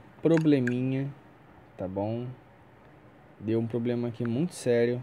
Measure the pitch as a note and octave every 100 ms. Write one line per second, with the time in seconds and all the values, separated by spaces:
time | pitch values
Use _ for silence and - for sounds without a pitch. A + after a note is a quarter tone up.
0 | - - D#3 E3 D#3 C#3 B2 B2 C3 C3+
1 | C#3 C3+ - - - - - - F#2 F#2+
2 | G#2 A#2 B2 B2+ - - - - - -
3 | - - - - G2+ A2+ A#2 A#2+ A#2+ A#2+
4 | A#2+ A2+ A#2+ A#2 F3+ - B2 A#2 A#2+ B2